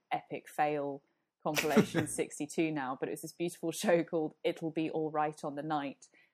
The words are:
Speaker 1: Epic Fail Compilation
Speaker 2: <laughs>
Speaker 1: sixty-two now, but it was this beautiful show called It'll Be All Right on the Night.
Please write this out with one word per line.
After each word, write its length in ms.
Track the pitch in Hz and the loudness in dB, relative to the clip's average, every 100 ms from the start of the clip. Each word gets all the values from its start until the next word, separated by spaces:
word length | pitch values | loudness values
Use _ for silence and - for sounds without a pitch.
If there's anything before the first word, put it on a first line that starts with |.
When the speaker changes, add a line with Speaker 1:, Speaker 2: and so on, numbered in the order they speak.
| - | -6
Speaker 1:
Epic 360 | 151 - 135 - | -6 -4 -10 -6
Fail 540 | - 151 147 143 139 _ _ _ _ | 0 2 2 -2 -6 _ _ _ _
Compilation 640 | 170 151 156 170 - 165 156 | -2 0 4 4 6 2 0
Speaker 2:
<laughs> 140 | - | -2
Speaker 1:
sixty-two 500 | - - 147 - 160 | -4 -4 -4 0 2
now, 260 | 156 127 135 | 0 -2 -4
but 100 | 139 | -4
it 40 | |
was 100 | 151 | -4
this 100 | 160 | -8
beautiful 400 | - 170 - 165 | -4 -4 -2 -4
show 320 | 156 208 170 | 0 4 4
called 300 | 151 165 156 - | 4 0 -2 -2
It'll 260 | 175 170 160 | -2 0 -2
Be 180 | 160 160 | -2 -2
All 200 | 160 156 | -2 -2
Right 280 | 151 151 151 | 0 -2 -2
on 140 | 156 143 | -8 -6
the 60 | |
Night. 440 | 156 151 139 - - _ _ | -2 -2 -2 -8 -20 _ _